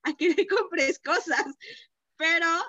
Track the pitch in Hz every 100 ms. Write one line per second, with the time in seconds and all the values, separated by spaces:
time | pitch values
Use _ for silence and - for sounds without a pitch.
0 | 285 302 339 359 403 415 370 349 269 -
1 | 285 349 330 277 277 - - - - _
2 | _ - 320 339 330 339